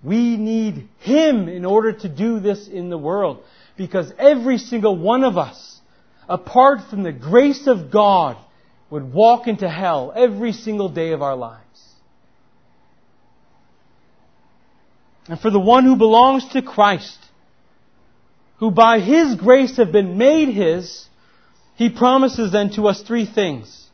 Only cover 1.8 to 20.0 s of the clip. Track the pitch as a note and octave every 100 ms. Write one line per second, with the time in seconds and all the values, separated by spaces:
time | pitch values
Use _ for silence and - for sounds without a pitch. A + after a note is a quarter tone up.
1.8 | A3 G#3+ G3 C#3+ A3 A3+ G3 G3+ G3+ F#3+
2.8 | F3 E3+ D3 F#3+ F#3 B2+ - _ _ _
3.8 | F#3+ F#3+ E3 - C4+ D4 A#3+ B3 - A#3
4.8 | G#3+ F#3 F3+ B3 C4 F#3 C#3+ - - -
5.8 | _ _ _ _ _ F3+ - B3 C4 C#4
6.8 | - G3+ F#3 C3+ B2+ G#3+ C#4+ C#4 C#4 A3+
7.8 | D3 G3+ G#3 F#3+ D3+ A2+ _ _ _ _
8.8 | _ D3+ C3 C3+ A3+ A#3+ A#3+ G#3+ F#3+ D#3+
9.8 | F#3 D#3 C3 - B3 G3+ A#3 G#3 - G#3+
10.8 | F#3+ D#3 E3 D#3+ C#3+ C3 A#2+ A2+ _ _
11.8 | _ _ _ _ _ _ _ _ _ _
12.8 | _ _ _ _ _ _ _ _ _ _
13.8 | _ _ _ _ _ _ _ _ _ _
14.8 | _ _ _ _ - E3 A3 G3+ F#3+ B3
15.8 | C4 B3+ A3 A3+ B3+ C4+ B3+ C4+ B3+ -
16.8 | G3+ F#3 - - _ _ _ _ _ _
17.8 | _ _ _ _ _ _ _ _ A3 F3
18.8 | A3+ A3+ F#3+ D4+ D#4+ A3 F#3+ B3+ C4 B3+
19.8 | G#3 F#3+